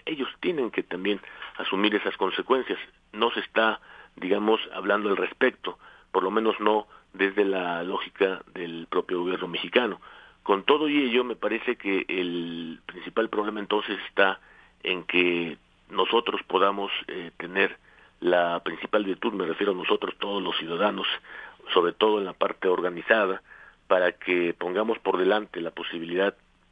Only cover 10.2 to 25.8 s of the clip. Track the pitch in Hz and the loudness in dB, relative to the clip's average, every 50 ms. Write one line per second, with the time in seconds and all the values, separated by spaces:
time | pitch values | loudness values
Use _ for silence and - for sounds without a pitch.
10.2 | - - - _ - - 101 98 95 - 143 147 156 151 147 147 139 123 113 123 | -20 -20 -20 _ 0 0 0 2 4 4 4 4 4 2 2 2 2 2 2 2
11.2 | 123 123 110 - - 107 110 113 - - 120 - - 98 98 92 - - 85 92 | 2 0 -2 -4 -2 -2 -2 -2 -2 -2 -4 -2 0 0 0 0 0 -2 -2 -2
12.2 | 90 90 87 87 85 85 82 85 85 82 80 - _ - - 92 82 90 - - | -2 -2 -2 -4 -4 -6 -6 -8 -8 -10 -12 -14 _ -16 -14 -12 -12 -6 -2 -2
13.2 | 110 110 - 104 104 107 104 104 101 95 104 104 104 - 104 95 98 - - - | -2 -2 -2 -2 -2 -2 -4 -6 -4 -2 -2 -2 -2 -2 -6 -6 -8 -6 2 4
14.2 | 98 95 95 - - - - - - - _ _ - - 92 90 82 - - 90 | 4 4 4 -2 -8 -20 -20 -20 -20 -20 _ _ -4 -4 -4 -4 -2 0 2 4
15.2 | 90 87 87 85 85 82 - - _ _ _ _ _ - 90 95 95 - - 117 | 4 4 2 0 -2 -4 -8 -12 _ _ _ _ _ -8 -2 0 0 2 2 2
16.2 | - - 104 101 - - - 95 95 98 101 101 98 98 - - - - - 90 | 2 0 -4 -6 -4 0 2 4 4 4 2 0 -4 -4 -6 -8 -8 -8 -10 -10
17.2 | 87 85 - - 90 87 90 98 95 95 - - _ - - - - - _ - | -10 -12 -12 -12 -10 -4 0 2 2 2 0 -6 _ -20 -20 -20 -20 -20 _ -2
18.2 | - 87 90 87 87 85 85 85 - 85 82 82 - - - 107 104 98 90 - | 2 4 4 4 4 2 0 -2 -4 -6 -8 -6 -6 -2 0 0 0 0 -4 -2
19.2 | - 117 107 98 92 82 82 - 101 101 95 90 85 - 104 104 - 92 - - | -2 -4 -2 -2 -2 -2 -2 0 0 0 0 0 0 0 0 0 0 -4 -6 -6
20.2 | - 101 101 101 92 87 85 - 82 82 85 85 98 107 98 98 - - - - | -6 -4 -4 -4 -2 -2 -4 -4 -4 -4 -2 0 0 0 0 -2 -4 -4 -4 -4
21.2 | - - - - - - - - - - - 95 85 87 82 - 107 107 107 104 | -8 -14 -16 -16 -16 -16 -18 -16 -6 0 2 4 4 2 2 2 2 2 2 2
22.2 | 98 92 90 - - - - - - 95 90 87 85 90 90 85 80 - 110 113 | -2 -4 -2 -2 -2 -2 -2 -2 0 0 0 2 0 -2 -4 -4 2 2 4 4
23.2 | 104 95 95 95 - - - - - - - _ _ - 98 92 90 90 - - | 4 0 0 -4 -8 -16 -20 -20 -20 -20 -20 _ _ 2 2 4 4 2 0 -2
24.2 | - - 90 87 87 85 85 - 87 87 90 98 107 113 113 - - 98 92 87 | -2 0 0 2 2 0 -2 -2 -4 -4 -2 -2 0 0 -2 -2 0 -2 0 2
25.2 | 92 92 104 107 107 - - 87 85 82 - - | 4 4 2 2 0 -4 -8 -8 -8 -8 -8 -10